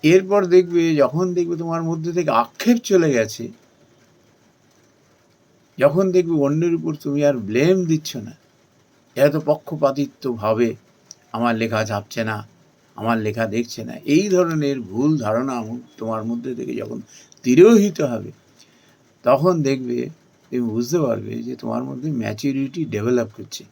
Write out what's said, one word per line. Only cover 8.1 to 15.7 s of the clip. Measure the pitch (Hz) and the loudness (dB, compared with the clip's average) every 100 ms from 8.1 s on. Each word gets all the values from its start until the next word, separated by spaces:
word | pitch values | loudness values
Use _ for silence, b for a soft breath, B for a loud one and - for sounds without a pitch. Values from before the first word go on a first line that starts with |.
| 123 | -12
না, | 104 - _ _ _ _ _ _ _ - | -14 -18 _ _ _ _ _ _ _ 2
এত | 143 156 151 | 2 2 -2
পক্ষপাতিত্বভাবে | 147 - 151 143 135 139 _ 135 117 107 110 117 - _ _ _ - _ 110 | -4 -4 -2 -2 0 -6 _ -8 -4 -2 0 0 -2 _ _ _ -20 _ -4
আমার | 120 113 | -2 0
লেখা | 113 110 107 | -2 -2 -2
ছাপছে | 104 104 - 110 | -4 -6 -8 -6
না, | 107 107 _ _ _ _ - | -6 -10 _ _ _ _ -8
আমার | 110 117 107 | -2 -2 -2
লেখা | 110 110 | -2 -2
দেখছে | 110 120 - 117 | -2 -6 -8 -12
না, | 120 - | -10 0
এই | 151 208 | 2 2
ধরনের | 180 175 160 143 135 104 | 2 2 0 -2 -4 -6
ভুল | 104 147 156 | -2 0 0
ধারণা | 107 113 135 123 | 0 -2 -2 -6
আম-, | 107 | -8